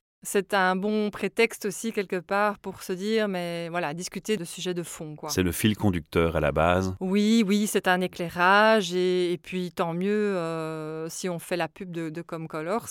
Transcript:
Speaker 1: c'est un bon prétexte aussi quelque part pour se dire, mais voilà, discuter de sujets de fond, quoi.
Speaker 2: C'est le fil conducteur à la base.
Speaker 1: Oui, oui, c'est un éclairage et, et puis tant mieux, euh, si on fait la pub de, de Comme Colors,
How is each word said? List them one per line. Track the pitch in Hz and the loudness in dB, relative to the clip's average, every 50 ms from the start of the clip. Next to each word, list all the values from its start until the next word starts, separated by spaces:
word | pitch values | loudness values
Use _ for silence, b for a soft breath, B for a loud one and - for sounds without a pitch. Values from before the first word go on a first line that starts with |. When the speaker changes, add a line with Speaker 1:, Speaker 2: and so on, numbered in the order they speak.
| _ _ _ _ - | _ _ _ _ -6
Speaker 1:
c'est | - - 202 190 - | -2 0 0 0 2
un | 208 196 185 185 185 | 2 4 4 4 2
bon | 190 190 214 214 214 208 208 | 2 0 0 0 0 0 -2
prétexte | 196 - - 190 - - 226 233 - - - | -4 -4 -6 -2 2 2 2 2 0 -2 -6
aussi | 208 175 - - 226 | -6 -6 -4 -6 -4
quelque | - 214 190 180 196 180 | -4 -4 -4 -2 -4 -4
part | 170 - 196 202 208 208 202 - | -4 -2 0 2 2 0 0 -4
pour | - 190 185 - | -8 -12 -12 -10
se | - - | -8 -8
dire, | 190 175 190 214 226 220 214 202 | -6 -4 -2 0 0 0 0 0
mais | 190 180 175 170 170 170 170 165 | -2 -4 -4 -6 -6 -6 -6 -4
voilà, | 165 175 175 147 151 | -4 -4 -2 -4 -4
discuter | 170 185 - - 196 - - 220 | -6 -8 -8 -10 -8 -4 -2 -2
de | 165 | -2
sujets | 170 - - - 165 180 180 | -4 -8 -10 -8 -6 -4 -4
de | 175 | -4
fond, | 165 - - - 165 151 151 | -6 -8 -10 -12 -12 -12 -12
quoi. | 147 - 151 | -10 -6 -2
Speaker 2:
C'est | 143 - 92 | 0 0 0
le | 87 | 0
fil | 82 - - 107 104 | 0 2 2 2 2
conducteur | - 101 101 90 87 76 - - 90 85 82 80 | 4 2 2 2 0 -2 0 2 2 4 4 4
à | 80 | 2
la | 76 71 | 2 4
base. | 71 78 78 87 90 92 95 92 92 - | 4 4 4 6 4 4 2 0 -2 -4
Speaker 1:
Oui, | 190 185 190 208 208 214 226 233 220 | -2 0 2 2 4 4 4 4 4
oui, | 185 208 208 214 202 | 4 2 0 0 0
c'est | - 208 - | 0 0 2
un | 190 180 180 | 2 2 2
éclairage | 185 180 - - 175 165 156 180 175 185 202 202 214 220 220 220 190 170 175 | 0 -2 -4 -6 -6 -4 0 2 4 6 8 8 8 6 6 4 2 0 0
et, | 180 180 185 180 180 180 175 | 0 2 2 2 2 2 0
et | 175 175 | -2 -4
puis | - - 185 185 180 175 | -6 -6 -6 -4 -4 -4
tant | - - 180 170 165 | -4 -4 -2 -2 -2
mieux, | 175 180 202 | -2 0 0
euh, | 208 214 208 202 196 180 165 165 165 160 160 160 160 160 156 156 156 160 160 165 | 0 0 0 0 0 -2 -2 -2 -4 -4 -6 -6 -6 -8 -8 -8 -8 -8 -8 -8
si | - - - 185 | -8 -6 -6 -4
on | 175 165 | -6 -6
fait | - - 185 | -6 -4 -2
la | 175 165 156 | -2 -2 -4
pub | - - 202 180 | -6 -10 -12 -10
de, | 170 170 165 160 | -8 -6 -6 -6
de | 156 170 | -6 -8
Comme | 165 - 175 160 160 156 | -10 -8 -8 -10 -8 -8
Colors, | - 156 156 170 202 233 - - | -8 -6 -4 -4 -4 -4 -4 -8